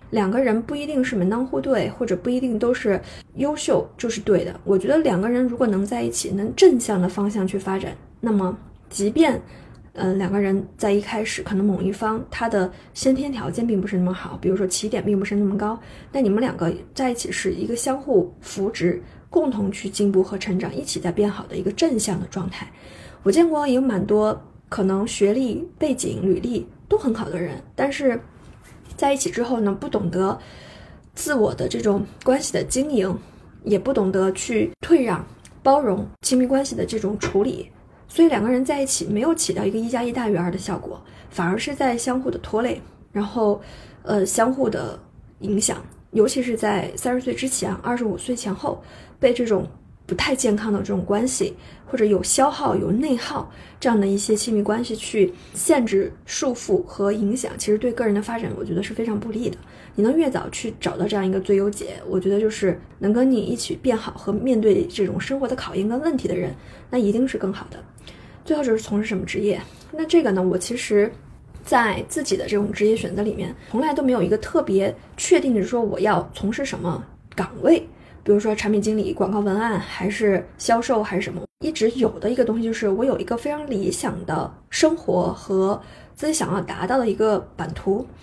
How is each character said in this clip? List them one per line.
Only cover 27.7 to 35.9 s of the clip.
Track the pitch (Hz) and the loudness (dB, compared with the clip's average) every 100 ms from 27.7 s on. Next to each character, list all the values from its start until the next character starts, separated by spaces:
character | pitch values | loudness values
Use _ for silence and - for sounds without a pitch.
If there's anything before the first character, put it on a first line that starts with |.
但 | - 269 | -2 -2
是 | 269 269 233 - - - - - - - - | 2 0 0 -6 -20 -20 -20 -20 -20 -18 -2
在 | 277 | 2
一 | 277 | 2
起 | 170 | 0
之 | 226 | -2
后 | 240 247 | -2 0
呢， | 202 | 0
不 | 196 285 | 0 -2
懂 | 214 180 | -2 -2
得 | 170 190 - - - - - - - - | 0 0 -2 -10 -20 -20 -20 -20 -20 -18
自 | - 311 | -8 -2
我 | 277 208 | 2 2
的 | - 127 | 0 -4
这 | 233 | 0
种 | 208 202 202 - | 0 0 -2 -2
关 | - 269 | 0 2
系 | - | 0
的 | 277 | -4
经 | - 254 294 | -2 -2 0
营， | 262 185 175 - - - - | 0 0 -4 -8 -20 -20 -12
也 | - 196 | 0 0
不 | 247 | 2
懂 | 277 190 | 2 2
得 | 190 190 | 2 0
去 | 190 - 226 214 - | 0 -2 0 0 -4
退 | - 330 | 4 4
让、 | 233 170 - - - - | 4 -2 -6 -18 -20 0
包 | 269 277 | 4 4
容 | 254 | 4